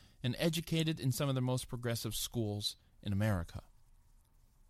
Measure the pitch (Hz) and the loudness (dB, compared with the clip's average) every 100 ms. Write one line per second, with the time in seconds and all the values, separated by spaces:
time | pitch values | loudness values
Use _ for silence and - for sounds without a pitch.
0 | - - 123 - 165 165 - 165 160 160 | -20 -6 -4 2 2 0 0 0 2 0
1 | 131 123 143 131 127 127 - 123 120 113 | 0 2 2 2 2 0 -2 -4 -2 -2
2 | 113 - - 120 107 104 - - - - | -2 -4 -2 0 0 0 -4 -6 -14 -10
3 | - 98 110 92 85 - - - - - | -2 2 4 2 0 -8 -14 -20 -20 -20
4 | - - - - - - | -20 -20 -20 -20 -20 -20